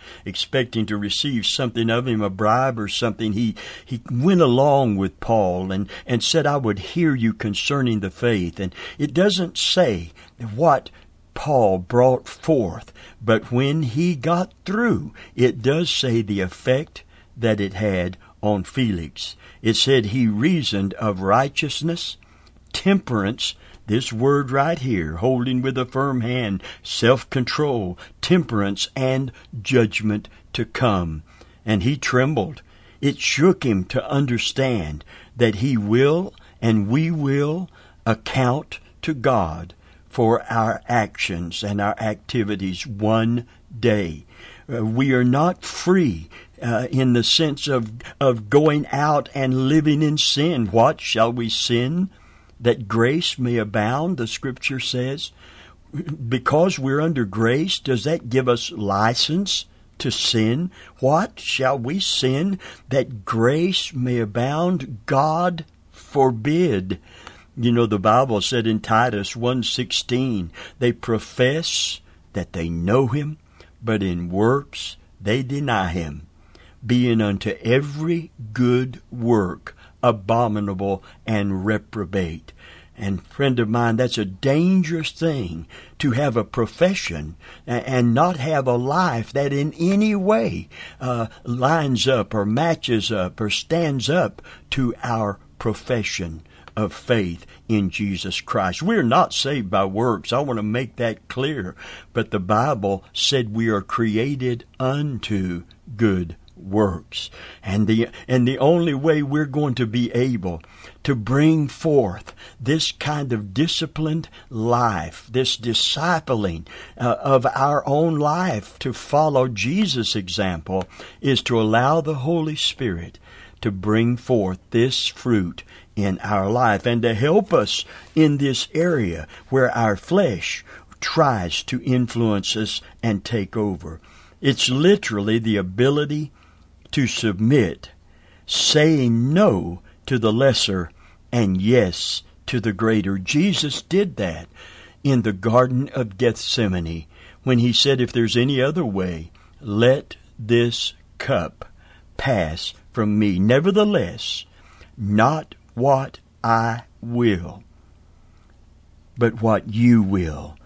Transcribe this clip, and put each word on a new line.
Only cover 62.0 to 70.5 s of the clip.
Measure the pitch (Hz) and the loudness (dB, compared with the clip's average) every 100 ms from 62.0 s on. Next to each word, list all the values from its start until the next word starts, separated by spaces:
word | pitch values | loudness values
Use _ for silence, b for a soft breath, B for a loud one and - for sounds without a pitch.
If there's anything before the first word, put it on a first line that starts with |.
sin | - - 131 135 190 190 B B - | -2 0 0 0 0 -4 B B -2
that | 135 127 113 | -2 -2 -8
grace | - 113 120 151 180 180 - | -4 2 2 4 0 0 -4
may | 131 123 123 | -4 -2 0
abound?" | 107 117 127 151 180 180 135 110 - | -2 -2 -2 0 0 0 -4 -10 0
God | 135 156 160 180 165 - _ _ | 2 2 2 0 -2 -10 _ _
forbid. | - - 143 135 113 123 160 180 98 92 92 B B B B B - | -20 -4 4 4 2 0 2 2 2 -2 -6 B B B B B -2
You | 120 | 2
know, | 120 117 | 4 4
the | 104 | 2
Bible | 107 120 131 107 | 4 4 4 0
said | - 123 113 | 0 0 0
in | 107 | 0
Titus | - 110 123 104 98 120 | 2 2 4 0 -6 -4
one | 120 127 | -2 -2
sixteen, | 110 - 123 - - 123 131 107 85 | -2 -4 -4 -6 -2 -2 0 -2 -6